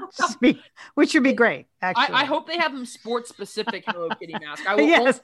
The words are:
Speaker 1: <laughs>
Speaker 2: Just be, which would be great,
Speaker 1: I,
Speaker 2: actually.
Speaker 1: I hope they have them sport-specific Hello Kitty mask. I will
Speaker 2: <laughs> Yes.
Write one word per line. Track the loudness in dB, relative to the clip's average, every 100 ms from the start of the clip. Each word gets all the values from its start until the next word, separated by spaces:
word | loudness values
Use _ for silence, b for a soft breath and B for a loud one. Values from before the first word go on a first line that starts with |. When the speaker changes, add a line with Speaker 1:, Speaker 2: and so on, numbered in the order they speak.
| -4
Speaker 1:
<laughs> | -4
Speaker 2:
Just | -4 2
be, | 2 2 -4 _ B 0
which | 2
would | 4
be | 2
great, | 4 2 0 -8 -8
Speaker 1:
I, | -4
Speaker 2:
actually. | 0 0 0
Speaker 1:
I | 0
hope | -2 -4
they | -4
have | -4
them | -4 -14
sport-specific | -14 -8 -6 -8 -16 -14 -8 -8 -8 -8
Hello | -6 -6 -8
Kitty | -8 -10
mask. | -10 -8 -2
I |
will | 2
Speaker 2:
<laughs> | 6
Yes. | 6 4 0